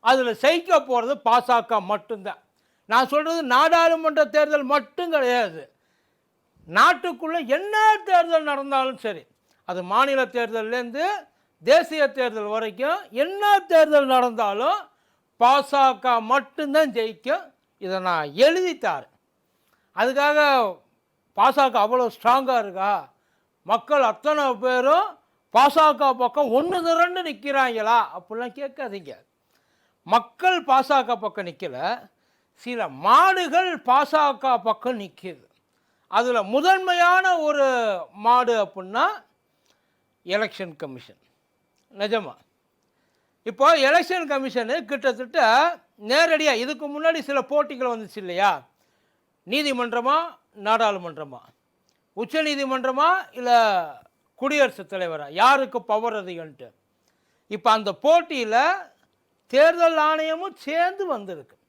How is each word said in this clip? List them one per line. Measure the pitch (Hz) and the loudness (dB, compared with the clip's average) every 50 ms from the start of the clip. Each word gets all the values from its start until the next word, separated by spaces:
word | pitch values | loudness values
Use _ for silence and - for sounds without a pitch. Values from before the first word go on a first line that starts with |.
| _ | _
அதுல | 226 262 269 254 240 | 4 2 2 2 -2
ஜெயிக்க | 220 214 - 277 330 349 339 359 359 302 262 262 | -4 0 0 2 2 2 0 2 2 2 2 2
போறது | 254 240 226 247 285 - _ | -2 -2 0 -2 -6 -4 _
பாசக | 233 226 247 240 - 247 233 226 - 233 214 | 2 2 2 2 2 0 0 0 0 -4 -4
மட்டும்தான். | 190 180 208 202 208 _ 233 202 190 202 175 _ _ _ _ _ _ _ _ _ _ _ | -2 -4 -6 -6 -6 _ -14 -12 -10 -14 -14 _ _ _ _ _ _ _ _ _ _ _
நான் | 214 240 262 262 | 0 0 2 2
சொல்றது | 269 294 302 320 330 330 320 | 0 -2 0 0 -4 -4 -2
நாடாளுமன்ற | 254 247 254 294 320 339 339 330 330 330 320 320 311 302 311 302 | 0 2 4 4 4 4 4 4 4 2 2 -2 -2 2 2 0
தேர்தல் | 294 - 302 302 294 302 294 285 254 285 | 2 2 0 0 2 0 -2 0 0 -2
மட்டும் | 294 233 - _ - 359 339 330 | -2 -2 -4 _ -8 -6 -2 0
கிடையாது. | 294 269 247 247 247 233 196 160 160 135 _ _ _ _ _ _ _ _ _ _ _ _ _ _ _ _ _ _ _ _ 165 | 0 0 2 0 0 -2 -4 -6 -12 -18 _ _ _ _ _ _ _ _ _ _ _ _ _ _ _ _ _ _ _ _ -4
நாட்டுக்குள்ள | 165 196 247 330 359 254 - 349 311 233 339 311 320 339 302 220 | 2 4 4 4 4 2 -2 -8 -8 -6 -8 -6 -6 -6 -2 -2
என்ன | 262 320 381 415 427 427 427 427 427 427 427 | -2 -2 -2 -2 0 2 4 4 2 2 0
தேர்தல் | - 370 349 339 339 339 320 311 302 | 2 2 2 2 4 0 -2 0 -2
நடந்தாலும் | 285 277 277 277 277 269 262 262 254 - - | -4 -6 -4 -4 -2 -2 -2 -2 -6 -8 -10
சரி, | 220 202 160 - _ _ _ _ _ _ _ _ - | -10 -10 -10 -16 _ _ _ _ _ _ _ _ -10
அது | 180 180 180 | -10 -8 -6
மாநில | 180 196 226 262 277 277 269 262 | -2 0 0 2 2 2 -2 -2
தேர்தல்லேருந்து | 254 254 240 233 220 220 226 220 220 233 247 247 240 226 285 320 381 415 392 - _ _ _ _ _ _ _ 160 | -2 -2 -6 -6 -4 -4 -8 -6 -4 -6 -6 -6 -8 -6 -4 -4 -4 -4 -6 -10 _ _ _ _ _ _ _ 0
தேசிய | 185 277 330 339 339 311 311 294 277 | 2 4 4 4 0 -2 -2 -2 -2
தேர்தல் | 277 269 254 240 214 220 208 208 214 | -2 -4 -6 -4 -4 -6 -8 -6 -6
வரைக்கும் | 226 220 220 202 180 262 294 330 403 392 - | -6 -6 -6 -8 -6 -4 -4 -4 -6 -8 -12
என்ன | 208 233 285 339 392 403 415 415 403 392 392 392 | -4 -4 -4 -4 -4 -2 2 4 4 2 2 4
தேர்தல் | 359 320 311 311 302 294 277 262 262 | 4 4 4 6 4 2 2 4 2
நடந்தாலும் | 254 247 247 226 220 226 202 196 208 240 302 381 415 359 _ _ _ _ _ _ _ _ _ _ _ | 2 2 2 0 -2 -2 -2 -2 -2 -2 -2 -2 -4 -6 _ _ _ _ _ _ _ _ _ _ _
பாசக | 233 240 269 285 277 277 285 277 269 262 254 - - 254 240 233 | 4 4 4 4 2 0 0 2 2 2 2 0 -2 0 0 0
மட்டும்தான் | 220 220 247 277 240 - _ - 311 285 277 311 320 285 208 233 | 0 0 0 0 0 -2 _ -8 -6 0 2 2 0 2 -2 -4
ஜெயிக்கும். | 226 220 214 - _ 247 302 381 359 - _ _ _ _ _ _ | -6 -6 -8 -10 _ -4 -4 -4 -6 -12 _ _ _ _ _ _
இதை | 208 185 185 190 | -8 -6 -6 -4
நான் | 185 185 175 160 151 147 143 175 247 | -2 -2 -2 -2 -4 -6 0 2 4
எழுதி | 294 339 370 370 359 320 233 | 4 4 2 -2 -4 -6 -4
தாரேன். | - 202 160 139 127 _ _ _ _ _ _ _ _ _ _ _ _ _ _ _ _ _ _ | -4 -4 -4 -4 -8 _ _ _ _ _ _ _ _ _ _ _ _ _ _ _ _ _ _
அதுக்காக | 180 214 247 269 277 285 294 294 302 302 285 277 262 233 202 180 - _ _ _ _ _ _ _ _ _ _ _ - | -2 -2 0 0 0 0 2 4 4 4 4 4 2 2 0 -4 -8 _ _ _ _ _ _ _ _ _ _ _ 2
பாசக | 202 262 254 294 277 262 220 240 | 2 4 4 4 2 2 4 0
அவ்வளோ | 202 214 240 254 247 226 - | 0 2 0 0 0 -2 -4
ஸ்ட்ராங்கா | - - 226 247 269 269 262 262 240 | -2 0 2 2 2 2 0 0 -2
இருக்கா, | 214 202 180 190 190 202 208 180 147 135 _ _ _ _ _ _ _ _ _ _ _ | -2 -4 -6 -4 -2 -2 -2 -4 -4 -10 _ _ _ _ _ _ _ _ _ _ _
மக்கள் | 170 208 233 226 - 294 285 262 | -2 -2 -2 0 0 0 2 2
அத்தனை | 226 214 - _ 294 302 302 285 269 247 196 220 | 2 0 -2 _ -2 0 0 0 -2 -2 -2 -2
பேரும் | 254 254 254 247 269 302 349 403 415 330 _ _ _ _ _ _ _ _ | -2 0 0 2 2 2 2 0 -2 -8 _ _ _ _ _ _ _ _
பாசக | 220 262 285 277 330 311 302 294 233 285 269 262 240 | 4 4 4 4 4 4 4 4 2 0 0 0 0
பக்கம் | 247 240 240 285 294 247 220 | -2 -2 0 -2 -2 0 0
ஒண்ணு | 262 302 349 370 359 339 | 0 0 0 -4 -2 0
திரண்டு | 339 330 330 339 359 359 370 359 | 0 2 2 2 0 0 -6 -6
நிக்கிறாங்களா | 330 285 - - 285 277 269 262 254 233 220 214 220 233 233 214 143 156 | -8 -10 -10 -8 -4 0 0 0 0 -2 -4 0 2 2 2 2 0 -6
அப்படிலாம் | 180 180 _ 220 226 240 247 233 277 | -16 -14 _ -12 -10 -10 -10 -12 -12
கேட்காதீங்க. | 285 277 269 285 277 240 196 202 170 139 117 - _ _ _ _ _ _ _ _ _ _ _ _ _ _ _ _ _ 165 | -14 -14 -12 -12 -12 -12 -12 -14 -14 -16 -20 -20 _ _ _ _ _ _ _ _ _ _ _ _ _ _ _ _ _ 0
மக்கள் | 196 240 233 - _ _ - 370 370 349 339 | 0 0 0 -2 _ _ 0 0 0 0 0
பாசக | 302 262 269 262 262 294 269 254 214 240 208 196 | 2 2 2 4 2 2 0 2 0 -4 -4 -4
பக்கம் | 214 - - 190 175 | -8 -8 -8 -10 -10
நிக்கல, | 165 _ - 165 127 123 147 180 233 - - - _ _ _ _ _ _ _ _ _ _ - | -12 _ -12 -10 -10 -6 -6 -6 -6 -6 -10 -20 _ _ _ _ _ _ _ _ _ _ -12
சில | 240 247 233 208 165 135 131 156 | -10 -6 -6 -6 -8 -8 -4 2
மாடுகள் | 196 233 285 349 381 381 370 359 311 262 349 370 370 339 - | 6 6 6 6 6 2 0 -2 0 0 0 0 0 -4 -6
பாசக | - - 247 277 294 - - 311 302 285 269 214 - 262 254 233 - 226 | 0 2 2 2 2 2 2 2 2 2 0 -2 -2 -2 -2 0 0 -4
பக்கம் | 214 220 - 240 254 220 | -4 -4 -4 -8 -6 -6
நிக்குது. | 202 180 _ - - 185 165 135 120 _ _ _ _ _ _ _ _ _ _ _ _ _ | -10 -14 _ -18 -18 -18 -18 -18 _ _ _ _ _ _ _ _ _ _ _ _ _ _
அதுல | - 202 240 254 247 233 202 | -2 -2 0 2 0 -2 -2
முதன்மையான | 185 220 277 294 359 381 381 381 370 359 349 349 349 359 370 381 381 359 339 | 0 -2 0 4 4 2 2 2 -2 0 2 4 4 4 4 2 2 0 0
ஒரு | 311 302 294 285 277 269 254 247 233 220 196 180 165 - _ | 0 -2 0 2 2 2 2 0 0 -2 -4 -4 -8 -14 _
மாடு | 196 208 226 240 247 247 240 233 220 | -4 2 2 4 4 4 2 0 0
அப்படின்னா | 202 190 - 196 185 185 202 233 302 381 427 392 _ _ _ _ _ _ _ _ _ _ _ _ _ _ _ _ _ _ _ _ _ | -2 -4 -6 -14 -14 -8 -2 -2 -2 -2 -2 -6 _ _ _ _ _ _ _ _ _ _ _ _ _ _ _ _ _ _ _ _ _
எலெக்ஷன் | 170 185 208 220 202 - - 196 175 156 | -6 -4 -4 -4 -4 -8 -10 -12 -14 -12
கமிஷன். | 143 165 143 131 123 - - 104 _ _ _ _ _ _ _ _ _ _ _ _ _ _ _ _ | _ -14 -14 -14 -16 -20 -20 -20 _ _ _ _ _ _ _ _ _ _ _ _ _ _ _ _
நிஜமா | 196 202 214 220 226 196 143 113 _ _ _ _ _ _ _ _ _ _ _ _ _ _ _ _ _ _ _ _ _ _ | -8 -6 -4 -4 -4 -6 -8 -16 _ _ _ _ _ _ _ _ _ _ _ _ _ _ _ _ _ _ _ _ _ _
இப்போ | 214 185 - 269 302 339 311 | -12 -4 2 4 4 4 4
எலெக்ஷன் | 269 269 294 - - - 370 370 330 277 | 4 4 4 2 2 0 -4 -4 -4 -4
கமிஷனு | 285 269 269 262 - 247 233 220 262 339 262 | -4 -4 -4 -4 -4 -4 -4 -4 -4 -6 -4
கிட்டத்தட்ட | 208 285 262 - 269 240 208 254 233 - 339 262 220 226 254 302 349 349 - _ _ _ _ 208 214 | -6 -8 -4 -2 -4 -4 -4 -10 -6 0 2 4 4 4 4 4 2 0 -6 _ _ _ _ -6 -2
நேரடியா, | 247 294 339 330 320 302 311 302 262 | 2 2 2 2 2 2 2 0 0
இதுக்கு | 220 240 262 302 233 302 285 | 0 -2 -6 -6 -8 -8 -12
முன்னாடி | 294 294 311 330 330 320 | -10 -2 -2 -2 -2 -2
சில | 269 - 277 277 | -4 -4 -4 -4
போட்டிகள் | 262 269 277 294 294 294 294 247 254 247 | -4 -2 0 -2 -2 -2 -4 -6 -4 -4
வந்துச்சு | 240 226 220 185 - 214 196 | -4 -6 -10 -14 -14 -12 -10
இல்லையா, | 180 175 175 196 202 175 143 127 _ _ _ _ _ _ _ _ _ _ _ _ _ _ _ _ - | -8 -2 2 2 2 2 0 -6 _ _ _ _ _ _ _ _ _ _ _ _ _ _ _ _ -4
நீதிமன்றமா | 214 285 302 294 269 247 247 240 240 240 233 254 285 311 339 339 - _ _ _ _ 214 196 | -4 -2 0 -2 -2 -2 -4 -2 -2 -2 0 0 0 0 -2 -4 -12 _ _ _ _ -10 -2
நாடாளுமன்றமா, | 208 220 226 233 214 202 190 180 170 151 143 156 139 131 120 _ _ _ _ _ _ _ _ _ _ _ _ _ _ _ 190 | 0 0 2 2 0 0 -2 -8 -12 -14 -14 -16 -16 -16 -20 _ _ _ _ _ _ _ _ _ _ _ _ _ _ _ -10
உச்ச | 226 - - 311 311 | -10 -4 -4 -4 -2
நீதிமன்றமா | 302 294 277 277 262 262 262 247 262 254 269 294 330 359 381 349 - | -2 -4 -4 -4 -4 -4 -4 -2 -4 -2 0 2 2 2 0 -2 -8
இல்ல | _ 240 247 240 240 233 226 214 202 185 170 156 135 113 _ _ _ _ _ _ _ _ | _ -8 -2 2 4 4 4 4 2 0 -2 -4 -12 -18 _ _ _ _ _ _ _ _
குடியரசுத் | 247 277 294 294 277 240 - - 190 _ | -6 -2 2 2 0 0 0 -8 -16 _
தலைவரா, | 196 190 185 170 160 151 147 139 | -8 -8 -6 -6 -6 -8 -10 -10
யாருக்கு | 151 175 214 254 277 277 269 262 262 247 | -2 2 4 4 4 4 0 -2 -6 -10
பவர் | 185 - 214 214 220 233 214 214 | -4 -2 -2 -2 -2 -2 -4 -6
அதிகம்ட்டு. | 190 180 180 165 165 156 143 _ 131 113 _ _ _ _ _ _ _ _ _ _ _ _ _ _ _ _ | -8 -8 -12 -12 -14 -16 -18 _ -20 -20 _ _ _ _ _ _ _ _ _ _ _ _ _ _ _ _
இப்ப | 202 208 - 240 | -12 -2 0 2
அந்த | 220 220 214 202 190 - - | 2 2 0 -6 -8 -2 2
போட்டியில | 285 320 349 339 339 320 269 233 214 214 240 269 320 370 392 359 - _ _ _ _ _ _ _ _ _ _ _ _ - | 4 4 4 2 0 -6 -6 -6 0 0 2 2 2 -2 -4 -8 -16 _ _ _ _ _ _ _ _ _ _ _ _ 2
தேர்தல் | 262 302 330 330 339 339 330 330 311 | 4 4 4 4 4 2 2 2 2
ஆணையமும் | 302 302 311 311 311 320 320 320 359 392 - | 0 0 0 0 -2 -4 -6 -6 -8 -12 -14
சேர்ந்து | _ - 277 302 330 339 359 381 392 392 359 | _ -12 -6 -4 -2 -2 -2 -2 -6 -6 -6
வந்திருக்கு. | 285 220 202 190 180 151 131 _ _ _ _ | -6 -8 -8 -12 -14 -16 -16 _ _ _ _